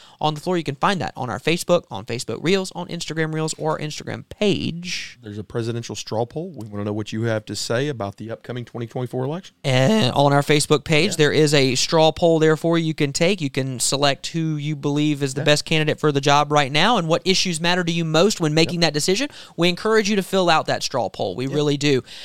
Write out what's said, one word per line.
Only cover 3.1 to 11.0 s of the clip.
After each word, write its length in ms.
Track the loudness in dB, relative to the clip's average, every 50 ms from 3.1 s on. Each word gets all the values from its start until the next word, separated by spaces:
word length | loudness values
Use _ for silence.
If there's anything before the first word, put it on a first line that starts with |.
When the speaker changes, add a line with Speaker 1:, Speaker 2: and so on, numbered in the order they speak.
| -4 -4 -4 -2 -2
Speaker 1:
Reels, 220 | -4 -4 -4 -6
or 140 | -4 -4 -4
our 80 | -4 -4
Instagram 460 | -6 -8 -10 -10 -10 -10 -10 -10 -12 _
page. 880 | -6 -2 0 0 0 0 -2 -4 -6 -6 -8 -8 -8 -8 -10 -12 -16 -18 -16
Speaker 2:
There's 160 | -12 -12 -12
a 40 | -12
presidential 520 | -8 -6 -4 -4 -4 -4 -6 -8 -8 -10
straw 300 | -10 -8 -6 -4 -4 -4
poll. 260 | -4 -6 -10 -10 -10
We 160 | -12 -14 -14
wanna 160 | -10 -8 -6 -4
know 100 | -4 -4
what 180 | -4 -6 -6
you 120 | -4 -4 -2
have 220 | 0 -2 -2 -4
to 100 | -6 -8
say 320 | -8 -4 -2 -2 -2 -2
about 300 | -4 -4 -6 -8 -8 -8
the 120 | -10 -12 -12
upcoming 340 | -12 -12 -12 -10 -10 -10 -10
twenty 220 | -10 -10 -10 -10
twenty-four 380 | -8 -6 -8 -6 -6 -4 -4 -4
election. 320 | -4 -6 -8 -10 -16 -20 _ -2
Speaker 1:
And 500 | 2 2 4 4 4 4 4 2 2 2
on 180 | 4 4 4
our 120 | 4 4 4
Facebook 400 | 4 2 2 2 2 0 0 2
page, 280 | 2 2 2